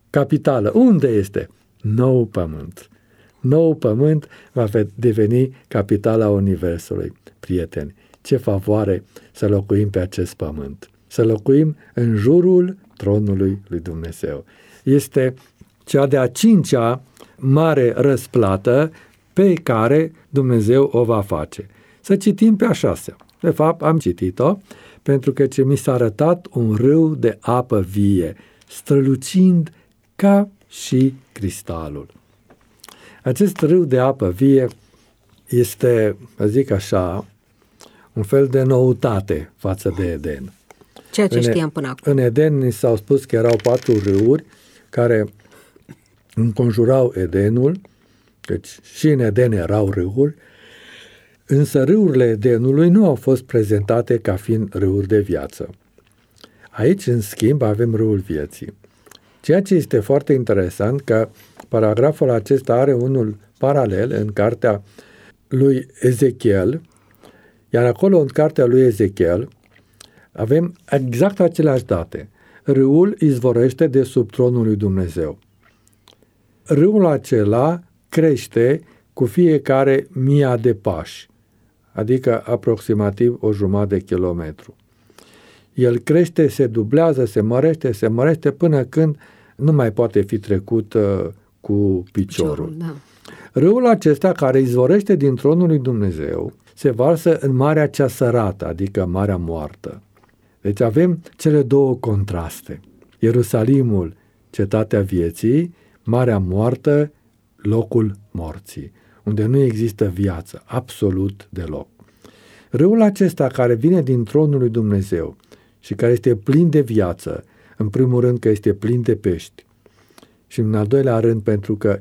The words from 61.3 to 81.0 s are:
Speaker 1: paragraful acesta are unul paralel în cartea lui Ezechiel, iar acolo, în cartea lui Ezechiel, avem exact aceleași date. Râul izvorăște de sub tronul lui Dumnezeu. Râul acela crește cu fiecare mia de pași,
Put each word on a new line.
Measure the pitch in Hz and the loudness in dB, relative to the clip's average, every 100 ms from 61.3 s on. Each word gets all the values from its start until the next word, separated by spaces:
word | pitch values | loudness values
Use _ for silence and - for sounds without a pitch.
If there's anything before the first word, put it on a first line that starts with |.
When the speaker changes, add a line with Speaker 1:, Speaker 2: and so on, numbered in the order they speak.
| - - _ - | -6 -20 _ -6
Speaker 1:
paragraful | 117 107 107 135 151 139 | 0 0 2 0 0 0
acesta | 117 101 135 131 | 0 0 -2 0
are | 120 139 | 0 2
unul | 127 123 135 110 104 _ _ | 0 0 -2 -4 -6 _ _
paralel | 131 143 120 92 117 | -2 0 0 -2 -2
în | 104 107 | -4 -6
cartea | 104 107 120 120 101 - - - - - _ _ | -2 -2 0 -2 -2 -6 -20 -20 -20 -20 _ _
lui | 131 139 131 131 - | 0 2 2 -4 -2
Ezechiel, | 123 120 131 117 117 98 92 156 - _ _ _ - _ _ _ _ | -2 2 0 0 0 2 0 -4 -10 _ _ _ -20 _ _ _ _
iar | 120 123 | 0 0
acolo, | 120 196 185 | 2 2 2
în | 143 | 2
cartea | - 151 151 123 | 0 0 2 2
lui | 127 | 4
Ezechiel, | 131 104 104 101 82 90 - _ _ _ _ _ - _ _ | 4 2 -2 0 0 0 -4 _ _ _ _ _ -20 _ _
avem | - 110 147 170 175 - | -8 0 0 0 -8 -4
exact | 135 131 117 185 196 | -4 -2 0 -2 2
aceleași | 175 - 151 131 - | 0 2 0 0 -2
date. | 90 85 - - _ _ - | -6 -4 -12 -16 _ _ -14
Râul | - 135 135 147 190 208 | -2 2 4 4 2 2
izvorăște | 156 127 123 117 127 127 160 | 0 2 0 2 2 2 0
de | 135 | 2
sub | 127 - 107 | 0 0 -2
tronul | - 123 123 | 0 0 2
lui | 110 107 | 0 0
Dumnezeu. | 101 95 90 82 78 - _ _ _ _ _ _ _ _ _ _ _ _ | 0 -2 -4 -4 -6 -8 _ _ _ _ _ _ _ _ _ _ _ _
Râul | - 143 175 214 180 | -2 2 4 4 2
acela | 139 - 120 104 113 147 175 - _ _ | 0 0 0 2 2 0 -2 -8 _ _
crește | - 160 135 - - 117 156 - _ _ | 0 2 0 -2 0 0 0 -6 _ _
cu | - 127 | -4 -2
fiecare | - 175 151 135 135 139 135 139 | 2 2 2 2 0 2 0 -2
mia | - 131 143 135 123 | -4 0 2 2 0
de | 120 | 0
pași, | 104 - 85 | -2 -4 -6